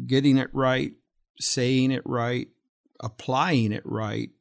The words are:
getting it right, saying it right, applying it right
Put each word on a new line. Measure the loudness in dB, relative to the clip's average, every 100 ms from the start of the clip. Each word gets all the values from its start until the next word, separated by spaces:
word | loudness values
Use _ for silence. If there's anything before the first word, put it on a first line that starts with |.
| 0
getting | 2 4 4
it | 2
right, | 0 0 0 -2 -8 _ _ _ -4
saying | -2 2 2 2 2
it | 0 -2
right, | -4 -2 -4 -6 _ _ _ _ -12
applying | -12 -10 -4 -2 2 2 2
it | -2
right | -4 -6 -4 -4 -6 _